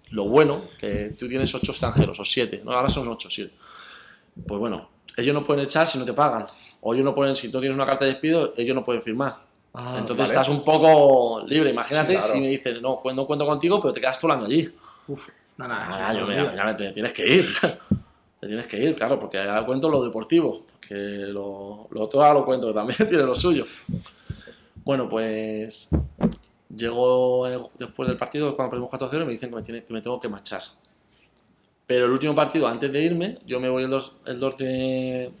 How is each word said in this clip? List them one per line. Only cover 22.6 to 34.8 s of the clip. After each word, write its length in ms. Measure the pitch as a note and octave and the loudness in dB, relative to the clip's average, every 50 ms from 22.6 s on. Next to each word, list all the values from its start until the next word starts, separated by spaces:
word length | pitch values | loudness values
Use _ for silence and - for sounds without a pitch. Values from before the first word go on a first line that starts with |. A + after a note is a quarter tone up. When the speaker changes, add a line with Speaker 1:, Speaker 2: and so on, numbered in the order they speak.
| A#2 A2+ | 0 -2
Speaker 1:
que 60 | G#2 | -2
también 240 | G#2+ A2 B2 A#2+ - | -2 -2 -2 0 0
<laughs> 120 | A3 G#3+ | 0 2
tiene 140 | F3 D#3 C#3 | 2 2 2
lo 100 | B2+ B2 | 2 2
suyo. 320 | - - F3+ D#3+ C3+ A2 - - - - - - - - - - - - - - - - - - - _ _ _ - - | 2 2 2 2 2 0 -4 -10 -16 -12 -10 -8 -8 -10 -12 -20 -18 -14 -14 -14 -14 -16 -20 -20 -20 _ _ _ -10 -4
Bueno, 260 | C#3 C#3 C3 B2 - | -2 -2 -2 -2 -2
pues 800 | A2 A2+ A2+ A2 A2 A2 A2 G#2+ A2 G#2+ A2 A2 - - - - - D2+ C#2+ C#2+ - - - - - - _ _ _ _ _ - G#2+ | -2 -2 -2 -2 -2 -4 -4 -6 -6 -6 -8 -8 -8 -10 -6 -2 -2 -2 -2 -4 -4 -2 -2 -2 -2 -4 _ _ _ _ _ -18 -10
llegó 720 | A2 A#2 A#2 A#2 A#2+ B2 B2+ B2+ B2+ B2+ B2+ B2+ B2+ B2+ B2+ | -6 -4 -2 0 2 4 4 4 4 4 2 2 0 0 -2
el, 180 | B2+ B2 B2 - - - | -4 -6 -8 -12 -14 -14
después 280 | B2 - - - C3 B2+ | -14 -10 -8 -6 -4 -2
del 100 | B2 - | -2 -4
partido, 380 | B2+ - - D3 D3+ C#3+ C#3+ | -4 -6 -4 -2 -2 -2 -2
cuando 140 | C#3+ C3 B2 | -2 -4 -4
perdimos 180 | B2+ B2 B2 B2+ | -4 -6 -8 -8
cuatro 180 | - B2+ C3+ B2 | -8 -8 -6 -4
cero, 160 | C#3+ D#3+ E3 | -4 -4 -4
me 60 | C3+ | -4
dicen 180 | A#2 A2 C3 A#2+ | -6 -8 -10 -10
que 60 | A#2 | -10
me 60 | A2+ G#2 | -10 -10
tiene, 200 | A2+ A2+ A#2 - | -10 -12 -14 -12
que 100 | - A2+ | -10 -10
me 80 | A2+ | -10
tengo 180 | - A#2+ B2+ B2+ | -8 -6 -6 -6
que 100 | - A2 | -6 -8
marchar. 320 | G2+ G2 - - G2+ F#2+ - - - _ _ _ _ _ _ _ _ _ _ _ _ _ _ _ _ _ _ _ _ _ _ - | -10 -10 -10 -10 -10 -10 -12 -14 -20 _ _ _ _ _ _ _ _ _ _ _ _ _ _ _ _ _ _ _ _ _ _ 0
Pero 180 | B2 B2 B2 | 2 2 4
el 60 | A#2+ | 4
último 240 | B2+ C3 D3+ D3+ D3 | 2 2 0 2 2
partido, 320 | D3 D3 C#3+ - D#3+ C#3 A#2 | 2 2 2 2 2 2 0
antes 240 | A#2+ A2+ C#3 C3+ | 0 -2 -2 -2
de 100 | C3+ D3 | 0 2
irme, 380 | D#3 E3+ F3 E3+ F3+ G#3 B3+ - - - | 0 2 0 0 -4 -4 -8 -10 -10 -6
yo 120 | B2 B2+ | -4 -2
me 100 | B2+ B2+ | -2 0
voy 140 | B2+ B2+ C3 | 0 0 0
el 40 | C3 | 0
dos, 220 | C3+ C3+ C3 - - _ - | -2 -2 -4 -6 -14 _ -12
el 140 | C3+ B2+ B2 | -10 -6 -4
dos 180 | C3+ C3+ C3 C3+ | -4 -4 -4 -4
de, 720 | C3+ C3 C3 B2+ | -4 -4 -2 -2